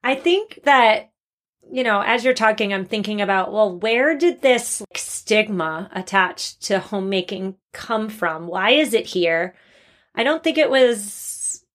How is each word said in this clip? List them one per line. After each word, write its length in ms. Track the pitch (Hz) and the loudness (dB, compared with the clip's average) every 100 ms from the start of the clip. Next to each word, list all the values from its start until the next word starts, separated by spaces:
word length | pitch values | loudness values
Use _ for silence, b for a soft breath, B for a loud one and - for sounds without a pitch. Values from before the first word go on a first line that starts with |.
I 120 | 240 | -2
think 460 | 269 339 370 427 - | 0 2 0 -2 -4
that, 460 | - 269 233 160 - _ _ _ _ _ _ | 4 6 6 4 -2 _ _ _ _ _ _
you 120 | 254 | -4
know, 180 | 247 208 | 0 0
as 240 | - 240 | 2 0
you're 80 | 240 | 2
talking, 400 | 254 220 214 208 | 2 2 2 -2
I'm 140 | 196 190 | -2 -4
thinking 340 | 220 202 208 | -4 -4 -2
about, 320 | 196 196 185 | 0 0 0
well, 240 | 208 214 175 | 0 0 0
where 400 | 208 233 285 302 | 0 2 2 2
did 240 | 349 254 | 0 2
this, 400 | 269 240 233 - | 2 2 0 -8
like, 180 | 202 - | -10 -12
stigma 920 | - - - 214 214 190 160 160 196 | -12 -12 0 0 2 -2 -4 -6 -8
attached 720 | - 185 196 180 - - - | -10 -2 0 0 -2 -12 -10
to 140 | - 202 | -2 -2
homemaking 800 | 185 202 190 190 180 196 190 190 _ | -2 -6 -2 -2 -4 -8 -10 -12 _
come 360 | - - 226 220 | -18 -4 -4 -4
from? 380 | 214 170 160 170 | -4 -4 -4 -6
Why 240 | 180 196 | -2 2
is 240 | 285 294 | 4 4
it 120 | 220 - | 0 -2
here? 480 | 185 170 165 180 b b b b b b | -2 0 0 -2 b b b b b b
I 80 | - | -4
don't 200 | 233 320 | 0 0
think 160 | 320 311 | 0 2
it 120 | 285 | 2
was 960 | 262 247 226 202 - - - - - _ | 4 4 2 -6 -12 -12 -8 -8 -8 _